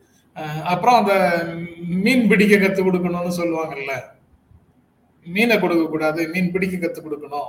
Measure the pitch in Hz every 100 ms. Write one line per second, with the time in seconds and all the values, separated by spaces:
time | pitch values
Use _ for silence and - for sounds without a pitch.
0 | _ _ _ 160 156 156 165 180 233 240
1 | 202 190 180 170 165 165 170 - 175 180
2 | 214 262 214 208 208 202 190 202 185 180
3 | 180 175 180 175 170 160 160 139 135 127
4 | - - _ _ _ - _ _ _ _
5 | _ _ 170 185 233 208 180 170 156 156
6 | 156 160 160 180 175 185 185 180 170 160
7 | 151 147 147 147